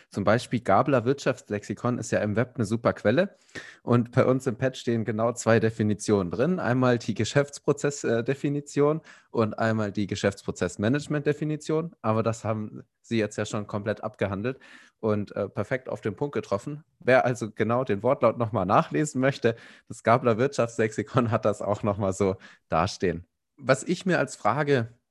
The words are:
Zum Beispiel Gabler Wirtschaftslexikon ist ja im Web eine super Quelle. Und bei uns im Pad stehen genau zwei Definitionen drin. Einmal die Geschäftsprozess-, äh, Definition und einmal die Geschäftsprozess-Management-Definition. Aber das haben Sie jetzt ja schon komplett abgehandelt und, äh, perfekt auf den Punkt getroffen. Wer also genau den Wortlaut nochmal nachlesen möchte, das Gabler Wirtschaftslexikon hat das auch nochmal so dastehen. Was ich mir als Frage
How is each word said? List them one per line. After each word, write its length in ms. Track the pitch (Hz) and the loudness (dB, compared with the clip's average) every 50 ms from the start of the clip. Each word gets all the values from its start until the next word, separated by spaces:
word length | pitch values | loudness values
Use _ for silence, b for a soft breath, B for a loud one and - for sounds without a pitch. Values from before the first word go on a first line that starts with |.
| B B | B B
Zum 120 | - - 98 | -6 -2 2
Beispiel 380 | 95 107 120 - - - 117 | 2 2 2 0 -2 -4 -2
Gabler 460 | - - 95 104 131 147 139 127 110 | 0 2 4 4 4 4 2 2 2
Wirtschaftslexikon 920 | 120 143 139 - 139 131 - - - 104 104 - - 107 - - 120 123 | 0 -2 0 -2 -4 -4 -4 -6 -6 -6 -6 -6 -6 -8 -4 -2 -2 -2
ist 140 | 120 117 - | -2 -4 -2
ja 100 | - 95 | -2 0
im 160 | 95 107 101 | 0 0 0
Web 160 | 101 127 - - | -2 -2 -2 -2
eine 100 | - 117 | -4 -2
super 260 | 95 110 117 - 107 95 | -2 -2 0 0 0 0
Quelle. 440 | - - 104 113 147 190 202 B B B B B B B B B B B | 2 2 2 2 4 2 0 B B B B B B B B B B B
Und 280 | - 120 120 117 120 - | 2 2 2 2 2 2
bei 140 | 127 120 | 4 4
uns 200 | 117 127 131 - | 4 4 2 0
im 100 | 135 120 | -4 -4
Pad 200 | 120 127 131 131 | -2 -2 -4 -4
stehen 300 | - - - 117 117 110 | -4 -4 -2 -2 -2 -2
genau 260 | 107 113 107 113 120 120 | -2 -2 -2 -2 -2 -2
zwei 280 | - - 113 113 113 | 0 4 4 6 6
Definitionen 720 | 104 110 113 - 110 107 104 98 - - 107 101 95 87 | 4 2 0 0 0 0 0 0 2 2 2 2 2 0
drin. 280 | 80 107 123 165 185 180 | 0 0 0 0 0 0
Einmal 400 | 113 98 123 131 127 123 123 120 | 0 0 2 2 4 4 2 2
die 160 | - - 107 | 0 -4 -4
Geschäftsprozess-, 920 | - 113 - - 143 143 - - - - - 143 - - 147 143 - - | -2 -4 0 2 0 0 0 -4 -4 -2 -2 -2 0 0 -4 -4 -2 -2
äh, 180 | 139 117 113 120 | -2 0 0 0
Definition 760 | 123 135 135 - 147 143 143 143 - - 139 143 147 156 160 b b b b b b | -2 -4 -2 -2 -4 -4 -4 -6 -4 -2 2 2 2 2 0 b b b b b b
und 280 | - 117 113 107 - - | -2 0 0 0 0 0
einmal 320 | 113 113 110 110 107 104 | 0 0 0 0 0 -2
die 160 | 98 - 104 | -2 -2 -2
Geschäftsprozess-Management-Definition. 1900 | 92 104 101 - 101 98 - - - 95 - 92 90 - - 101 110 131 147 147 - 147 147 143 147 147 - 160 151 151 147 - - 156 156 165 170 - _ - | -2 -2 0 0 0 0 0 -6 -10 -4 -2 -4 -4 -2 0 0 0 0 0 -2 -4 -4 -2 -2 -2 -2 -2 -4 -4 -6 -6 -4 -4 -4 -4 -4 -6 -10 _ -4
Aber 200 | 110 110 110 107 | -2 0 0 0
das 220 | 113 113 - - | 0 -2 -2 -4
haben 380 | 104 110 110 107 104 - 127 - _ _ _ | -4 -4 -4 -6 -8 -12 -16 -18 _ _ _
Sie 180 | _ - 117 113 | _ -4 -2 0
jetzt 200 | 104 104 - - | 0 -2 -2 -4
ja 80 | 104 | -6
schon 200 | - - 110 104 | -4 -4 -6 -6
komplett 380 | - - 107 98 110 104 - - | -6 -6 -6 -4 -4 -4 -4 -6
abgehandelt 540 | - - - 110 95 101 95 104 123 135 B B B B B B B B _ | -10 -6 -4 -4 -2 -2 -4 -4 -6 -6 B B B B B B B B _
und, 340 | - 110 107 107 101 - - | -2 0 0 0 -2 -4 -6
äh, 140 | 104 104 98 | -6 -6 -4
perfekt 400 | - - 104 - 135 131 - - | -4 -6 -4 -4 -4 -4 -4 -6
auf 140 | 113 110 - | -10 -6 -6
den 120 | 113 95 | -6 -4
Punkt 200 | - 143 143 143 | -4 -6 -4 -4
getroffen. 500 | 113 101 - 98 101 - - 147 147 - _ _ _ | -6 -4 -2 -4 -4 -4 -6 -10 -12 -14 _ _ _
Wer 240 | - - 127 131 - | 2 4 4 6 4
also 260 | 104 101 113 120 104 | 2 0 -2 -6 -8
genau 320 | - - 110 107 117 123 131 | -4 -4 -2 0 0 0 0
den 180 | - 107 98 101 | -2 -4 -2 0
Wortlaut 340 | 123 139 139 - 143 - | 0 0 2 2 2 2
nochmal 300 | 117 120 110 113 110 92 | 2 -2 -2 -2 -2 0
nachlesen 560 | 90 107 131 165 - - 147 156 147 - 131 131 | 4 4 4 4 2 0 -2 -2 -2 -2 0 0
möchte, 340 | 135 135 - - - 113 B B B B B B _ | 0 0 2 0 0 0 B B B B B B _
das 140 | - - - | -18 -2 2
Gabler 340 | 113 113 131 131 123 113 | 4 4 4 4 2 2
Wirtschaftslexikon 920 | 104 123 139 - - 117 117 - - 113 107 - - 104 - - 131 120 113 | 2 2 0 0 0 -2 -2 0 -2 -2 0 0 -4 -6 0 2 2 2 2
hat 160 | 110 110 - | 0 0 2
das 160 | 110 101 - - | 0 0 0 -2
auch 200 | - 104 - - | -2 -2 0 0
nochmal 300 | 107 101 98 110 95 92 | -2 0 0 0 -2 0
so 240 | - 101 95 98 B B B B B B _ | 0 0 0 0 B B B B B B _
dastehen. 560 | 87 80 82 104 - - - 92 82 85 90 - _ _ _ _ _ | 0 2 2 0 0 -2 -2 -2 -2 -4 -8 -14 _ _ _ _ _
Was 260 | - 139 127 131 - - | -8 0 0 0 0 0
ich 200 | - 180 175 - | -2 -4 -4 -2
mir 140 | 190 175 143 | -2 0 0
als 180 | 135 131 - | -2 -4 -6
Frage 540 | - - 104 110 143 156 143 143 127 117 117 - _ _ _ | -4 -2 -2 0 0 0 2 2 0 0 -2 -8 _ _ _